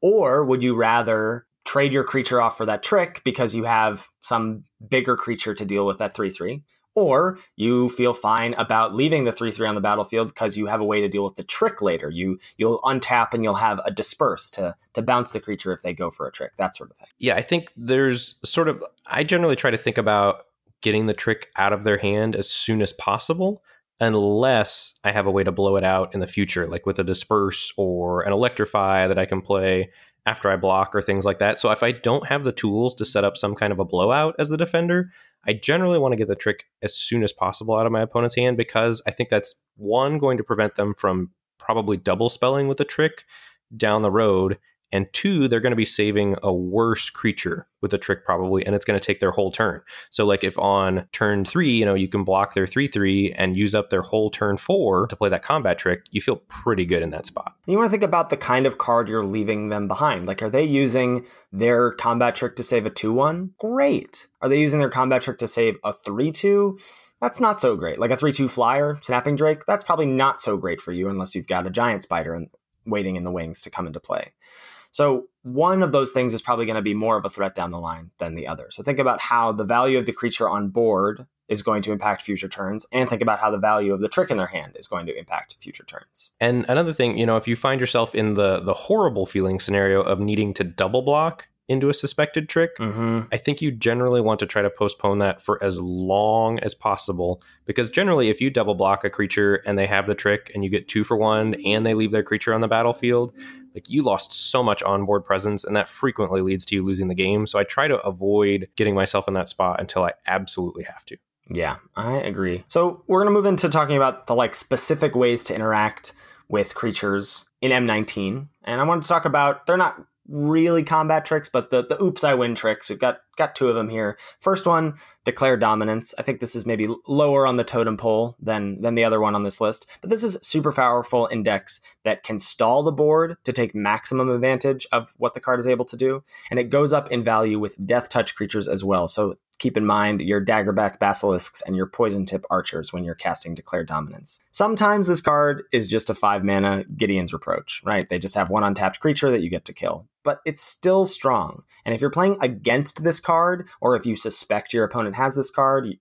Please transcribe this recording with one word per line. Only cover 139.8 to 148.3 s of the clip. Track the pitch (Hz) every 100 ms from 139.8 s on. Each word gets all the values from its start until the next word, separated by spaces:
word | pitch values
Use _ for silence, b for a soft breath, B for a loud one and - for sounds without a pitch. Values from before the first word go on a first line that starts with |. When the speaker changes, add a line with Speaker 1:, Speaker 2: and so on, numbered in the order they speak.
| 107
Speaker 1:
mind | 104 104 104
your | 80 101
Daggerback | 98 110 101 98 104 -
Basilisks | 101 101 101 90 - -
and | - 95
your | 92
Poison | - 113 98 92
Tip | 95 -
Archers | 92 - - 78
when | 90
you're | 87 82
casting | 92 85 85 82
Declare | - 90 82
Dominance. | 78 76 78 - - _
Sometimes | - 208 214 214 208 185
this | 170
card | - 147 147 143 -
is | 123 104
just | 110 -
a | 110
five | 104 101
mana | 98 98 98 98 95 101
Gideon's | 110 98 87
Reproach, | - - - - - -
right? | 101 92
They | 90
just | 92